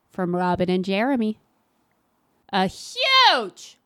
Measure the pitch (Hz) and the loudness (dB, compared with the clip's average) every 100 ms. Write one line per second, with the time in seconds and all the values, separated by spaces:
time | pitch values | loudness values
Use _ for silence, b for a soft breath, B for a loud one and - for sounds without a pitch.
0 | _ - 180 175 180 175 180 185 185 196 | _ -6 -4 -2 0 0 0 0 0 -2
1 | 247 262 220 220 _ _ _ _ _ _ | 0 0 -2 -4 _ _ _ _ _ _
2 | _ _ _ _ - 196 185 - - 480 | _ _ _ _ -6 -2 -2 -4 -12 -4
3 | 539 539 466 285 196 - - - | 2 4 4 4 -2 -10 -20 -20